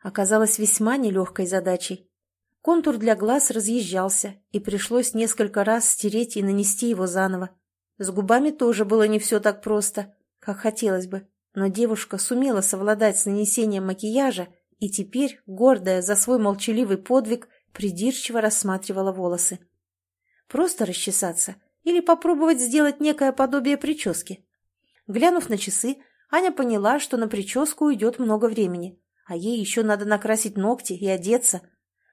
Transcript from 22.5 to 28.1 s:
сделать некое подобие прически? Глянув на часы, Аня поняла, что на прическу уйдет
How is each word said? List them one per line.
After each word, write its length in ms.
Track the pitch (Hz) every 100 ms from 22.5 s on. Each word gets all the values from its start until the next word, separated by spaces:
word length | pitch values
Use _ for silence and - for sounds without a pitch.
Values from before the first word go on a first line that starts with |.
| 269
сделать 400 | 247 285 294 294
некое 320 | 302 302 269
подобие 440 | 269 269 277 254 285
прически? 680 | 277 302 202 170 - 190 _ _ _ _ _ _ -
Глянув 420 | 208 330 349 349
на 100 | 208
часы, 400 | 196 - 240 277 _ _ -
Аня 220 | 320 370
поняла, 480 | 370 247 214 208 277
что 160 | - 240
на 100 | 220
прическу 600 | 208 196 254 302 - 302
уйдет 320 | 240 220